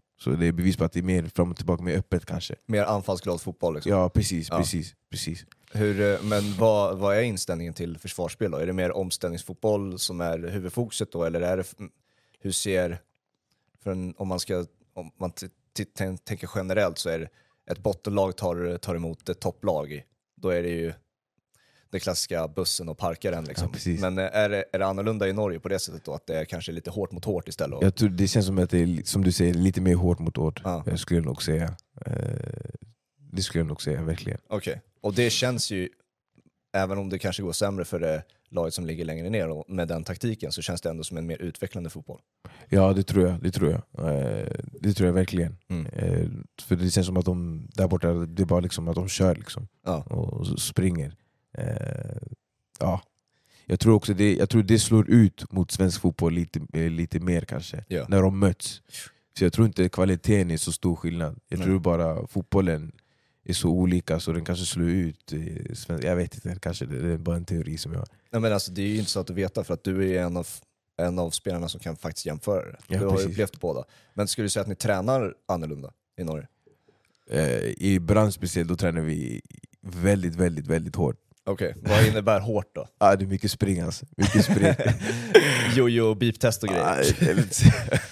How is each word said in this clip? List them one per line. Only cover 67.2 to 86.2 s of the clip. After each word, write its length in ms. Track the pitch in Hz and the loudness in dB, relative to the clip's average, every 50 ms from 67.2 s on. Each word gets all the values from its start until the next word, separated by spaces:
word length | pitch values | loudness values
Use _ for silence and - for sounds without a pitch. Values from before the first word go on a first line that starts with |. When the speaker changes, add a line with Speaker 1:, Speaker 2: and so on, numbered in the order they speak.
| 82 87 85 | -2 -2 -2
Speaker 1:
en 100 | 85 85 | -2 -4
teori 320 | - 90 82 - 76 80 | -4 -4 -4 -4 -6 -8
som 140 | 80 - 73 80 | -8 -8 -8 -6
jag 60 | - | -8
har. 80 | - - _ _ _ - | -8 -10 _ _ _ -6
Speaker 2:
Nej, 100 | - 113 | -4 0
men 120 | 113 110 104 | 0 2 2
alltså, 180 | 98 - 95 | 0 -2 -4
det 100 | 90 101 | -4 -4
är 60 | 98 | -2
ju 100 | 104 107 | -2 -2
intressant 320 | 110 104 - - 101 87 - | -2 -2 -2 -4 -4 -4 -4
att 60 | 87 | -4
veta, 280 | 98 95 - - 110 - | -2 -2 -2 -2 -4 -4
för 100 | - 87 | -4 -4
att 100 | - - | -4 -2
du 260 | 95 92 95 95 95 92 | -2 0 0 0 2 0
är 60 | 90 90 | 0 0
en 140 | 87 87 | -2 -2
av, 100 | 87 82 - - - _ _ _ _ _ _ - | -4 -6 -6 -12 -16 _ _ _ _ _ _ -4
en 220 | - 87 87 90 90 | -2 -2 -2 0 -2
av 120 | 87 82 | -2 -2
spelarna 380 | - - - 98 90 85 85 82 | -4 -6 -6 -4 -4 -4 -4 -6
som 100 | - - | -8 -8
kan 160 | - 87 78 | -8 -10 -8
faktiskt 300 | - - 80 - - - | -6 -8 -8 -8 -6 -8
jämföra 400 | - 76 - - 104 101 92 - | -8 -8 -6 -2 -2 -2 -2 -2
det. 120 | - - - - | -6 -14 -16 -8
Speaker 1:
Ja, 120 | - 95 95 | -4 -2 0
Speaker 2:
Du 60 | 98 | 2
har 60 | 98 | 2
ju 40 | 95 | 2
Speaker 1:
precis. 140 | 95 95 87 | 2 0 -2
Speaker 2:
upplevt 280 | 92 104 104 - - - | 0 -2 -2 -2 -4 -6
båda. 240 | - 85 71 62 - _ _ _ _ _ - | -6 -4 -4 -4 -8 _ _ _ _ _ -4
Men 140 | 101 104 | -4 -2
skulle 180 | - - - 107 | -2 -2 -2 -2
du 40 | 98 | -2
säga 120 | - 104 | -2 -2
att 60 | 95 | -2
ni 80 | 101 95 | -4 -6
tränar 580 | - - 107 101 92 95 120 135 131 110 90 - _ _ | -4 0 0 0 2 2 0 0 0 0 -2 -6 _ _
annorlunda 460 | - 92 85 80 76 73 73 67 - _ _ _ _ - | -4 -4 -2 -2 -6 -8 -10 -12 -16 _ _ _ _ -12
i 60 | - 90 | -8 -6
Norge? 240 | 80 78 76 71 - _ _ _ _ _ _ _ _ _ _ _ _ _ _ _ - | -6 -6 -6 -8 -12 _ _ _ _ _ _ _ _ _ _ _ _ _ _ _ -4
Speaker 1:
Eh, 320 | - 71 78 67 60 52 50 55 - | 0 0 2 2 0 0 -2 -4 -4
i 220 | - 92 98 98 90 | -2 2 2 4 4
Brann 300 | 85 80 101 107 107 104 | 4 4 6 6 6 4
speciellt, 380 | 92 - 92 87 - 90 85 82 | 2 -2 -6 -2 -2 -2 0 0
då 60 | 90 | 0
tränar 260 | - 95 87 82 82 | 0 0 0 0 0
vi 400 | 78 80 78 78 65 57 57 - - - - - - - _ _ | -2 -2 -2 -2 -4 -6 -6 -8 -10 -14 -20 -20 -20 -20 _ _
väldigt, 540 | - 95 87 87 87 98 101 98 90 87 82 | -14 -10 -6 2 4 4 4 4 2 -2 0
väldigt, 320 | 87 92 87 80 76 73 | 2 2 2 0 -2 -2
väldigt 280 | 71 80 82 - - - | 0 0 0 0 -2 -2
hårt. 220 | - 80 64 62 - _ _ _ _ - | 0 0 0 0 -4 _ _ _ _ -6
Speaker 2:
Okej, 280 | - 98 - 98 71 65 - | -6 -4 -2 -4 -6 -6 -4
vad 240 | - 101 104 107 117 | 0 4 6 8 8
innebär 340 | 110 107 107 98 113 107 95 | 6 6 4 4 4 4 4
hårt 360 | 98 113 110 101 92 _ - | 2 0 -2 -2 -2 _ -10
då? 120 | - - - _ | -12 -12 -10 _
Speaker 1:
<laughs> 60 | - | 4
Ja, 160 | 104 98 98 | 6 6 6
det 100 | 95 98 | 6 4
är 20 | |
mycket 240 | 95 98 92 - 104 | 0 -2 -2 -2 -2
spring, 280 | - - 107 98 92 85 | 0 0 2 2 2 0
alltså. 240 | 85 82 - - - - - | -2 -4 -6 -8 -12 -10 -2
Mycket 280 | - 98 98 - 107 - | 2 2 6 6 6 6
spring. 280 | - 202 - - 165 135 - - - - - - 110 - - | 6 4 6 6 4 4 4 2 0 0 0 0 -4 -4 -4
Speaker 2:
<laughs> 540 | - - 190 185 156 147 131 123 117 120 120 | -2 6 6 6 6 6 2 2 2 2 4
Jojo, 380 | 131 123 120 117 117 113 110 110 | 4 4 6 4 4 4 4 4
beep-test 480 | 98 | 4